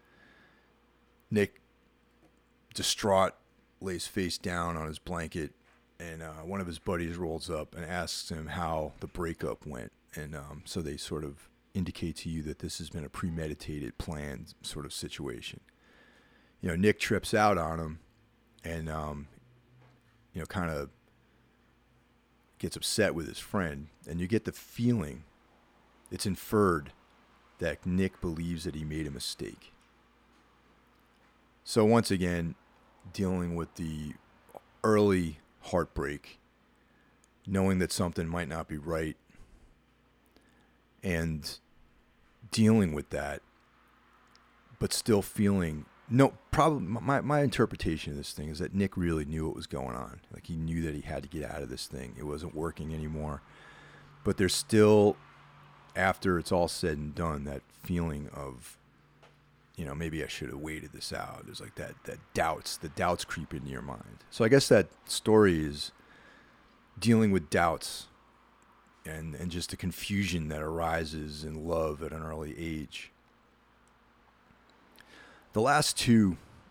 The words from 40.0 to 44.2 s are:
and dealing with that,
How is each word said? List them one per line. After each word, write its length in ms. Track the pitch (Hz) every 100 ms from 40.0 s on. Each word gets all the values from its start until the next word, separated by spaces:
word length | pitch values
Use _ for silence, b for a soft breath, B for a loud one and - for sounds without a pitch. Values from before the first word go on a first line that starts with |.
| _ _ _ b b b b b _ _
and 580 | 98 85 82 78 - - _ _ - _ _ _ _ _ 110
dealing 420 | - 107 110 92
with 160 | 73 71
that, 320 | 69 71 71 - _ _ _ _ _ _ _